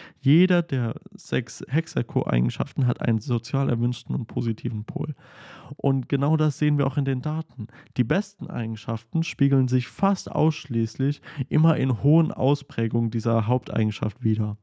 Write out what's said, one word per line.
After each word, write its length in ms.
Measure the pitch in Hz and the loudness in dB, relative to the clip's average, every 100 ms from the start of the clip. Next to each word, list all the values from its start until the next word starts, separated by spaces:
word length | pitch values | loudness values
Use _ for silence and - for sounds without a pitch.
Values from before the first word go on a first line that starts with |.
| - - | -18 -4
Jeder 440 | 135 156 180 175 | 4 6 6 4
der 320 | 170 131 117 - - | 0 -2 -2 -4 -12
sechs 500 | - - 131 120 - - | -20 -6 -4 -4 -10 -4
Hexaco-Eigenschaften 1200 | 143 - 131 120 123 - 120 123 - - - 123 | -2 -2 -2 -2 -2 0 2 2 0 -4 0 0
hat 120 | - | 0
einen 200 | - 113 | 0 0
sozial 500 | 131 117 - 135 139 | 0 -4 -2 -2 0
erwünschten 460 | 117 123 123 - 127 | 0 0 -2 -6 -6
und 100 | 117 | -6
positiven 580 | 120 117 110 - 107 107 | -4 -2 -4 -4 -6 -6
Pol. 280 | - 151 - - - - - - - | -6 -6 -10 -16 -20 -20 -18 -16 -4
Und 320 | 139 135 123 | 0 0 0
genau 260 | 135 143 156 | 0 2 2
das 220 | 156 - | 2 2
sehen 220 | 151 147 | 0 2
wir 80 | 143 | 0
auch 100 | 143 | 0
in 80 | 135 | -2
den 160 | 127 | -2
Daten. 460 | 151 156 - - 107 - - - | -4 -6 -8 -10 -12 -14 -6 -2
Die 60 | |
besten 440 | 113 165 - - - | 0 0 -2 -8 -10
Eigenschaften 760 | 120 113 110 - 113 - 160 | -6 -6 -6 -6 -6 -4 -4
spiegeln 460 | 160 - 139 135 127 | -2 0 2 4 2
sich 200 | 127 - | 0 -2
fast 440 | - 196 190 - | -2 0 0 -2
ausschließlich 920 | - 156 151 - 117 110 - 135 147 - - 135 | 0 2 0 -2 -2 -2 -2 -4 -4 -8 -10 -2
immer 300 | 151 160 113 | 4 4 4
in 240 | 131 113 | 2 2
hohen 300 | 143 160 160 | 4 6 4
Ausprägungen 800 | - 131 143 - - 113 117 117 | 2 0 0 -2 -4 0 0 0
dieser 340 | 113 113 117 107 | -2 0 2 2
Haupteigenschaft 800 | 127 - 117 107 104 107 - | 0 0 0 0 0 -4 -2
wider. 340 | 113 107 107 107 | 0 0 -2 -6